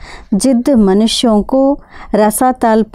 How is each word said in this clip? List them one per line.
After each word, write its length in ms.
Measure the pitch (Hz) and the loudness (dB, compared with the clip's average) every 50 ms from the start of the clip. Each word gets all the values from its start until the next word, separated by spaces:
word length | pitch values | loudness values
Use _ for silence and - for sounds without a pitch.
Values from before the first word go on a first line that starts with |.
| - - - - - - - | -10 -20 -20 -16 -8 -4 -4
"జిద్ 420 | 190 - 262 269 233 247 302 285 | -2 0 0 0 0 0 0 2
మనుష్యోం 680 | 226 214 190 190 202 220 220 - - - 240 214 208 | 2 2 2 2 2 0 0 -2 0 0 0 2 0
కో 360 | 202 - - 262 269 269 285 294 - - - - - - - | 0 0 0 0 2 0 0 -2 -6 -18 -20 -20 -12 -4 0
రసాతాల్ 680 | 202 214 214 214 - 254 254 254 254 - 226 220 226 214 214 - | 0 0 0 0 0 0 0 0 0 0 0 2 2 0 0 0